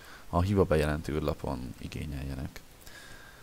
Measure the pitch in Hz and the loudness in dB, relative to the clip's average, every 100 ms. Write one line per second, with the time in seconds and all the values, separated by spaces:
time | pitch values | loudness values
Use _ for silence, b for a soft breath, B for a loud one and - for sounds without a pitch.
0 | B B B 85 92 98 82 78 76 76 | B B B 2 4 6 6 6 6 2
1 | - 73 73 73 - 65 64 - - - | 0 0 0 0 -2 -4 -6 -8 -8 -6
2 | 76 71 69 67 71 - - - B B | -6 -4 -4 -4 -6 -8 -16 -18 B B
3 | B B B B | B B B B